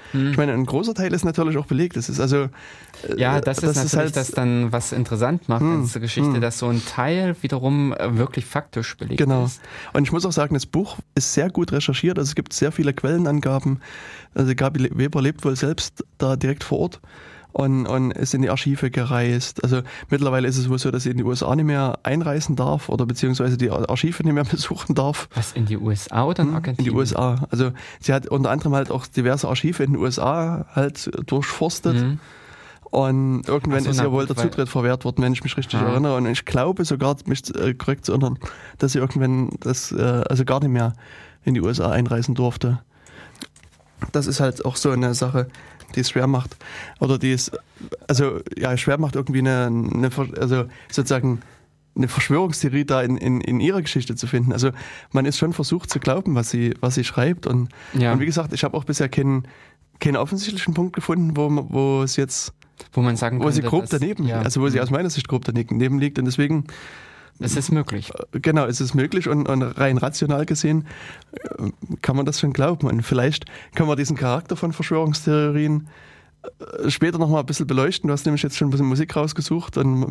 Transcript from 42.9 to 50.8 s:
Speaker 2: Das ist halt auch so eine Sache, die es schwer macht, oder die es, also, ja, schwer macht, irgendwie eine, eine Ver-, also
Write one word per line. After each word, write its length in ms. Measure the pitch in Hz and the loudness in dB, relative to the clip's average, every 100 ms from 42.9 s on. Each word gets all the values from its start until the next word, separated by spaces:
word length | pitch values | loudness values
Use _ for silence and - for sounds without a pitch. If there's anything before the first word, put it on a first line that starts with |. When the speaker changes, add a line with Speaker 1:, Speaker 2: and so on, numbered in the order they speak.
| _ - - - - - - - _ _ - - | _ -20 -20 -20 -18 -18 -18 -20 _ _ -12 -4
Speaker 2:
Das 160 | 147 139 | -2 0
ist 120 | 139 | 0
halt 240 | 135 123 | 0 0
auch 120 | 127 127 | -4 0
so 160 | 143 | 0
eine 240 | 123 123 120 | 2 2 2
Sache, 320 | 127 131 127 - - - - 127 | 0 0 -2 -6 -20 -20 -6 -2
die 60 | |
es 80 | 127 | 0
schwer 180 | 127 131 | 2 4
macht, 300 | 131 127 - - - - - | 2 -2 -10 -16 -16 -16 -2
oder 180 | 131 135 | 2 2
die 140 | 131 | 2
es, 200 | 127 - - - - - - - | 0 -2 -8 -14 -18 -14 -10 0
also, 320 | 131 139 - - - | 2 2 0 -8 -4
ja, 180 | 127 127 | -2 0
schwer 200 | - 143 | 2 2
macht, 180 | 151 135 | 0 -2
irgendwie 240 | 135 131 | 0 2
eine, 260 | 131 127 123 | 2 2 2
eine 440 | 117 113 - 127 | 0 0 0 0
Ver-, 260 | 131 131 - | -2 -4 -2
also 260 | 123 127 123 - | 0 0 -2 -10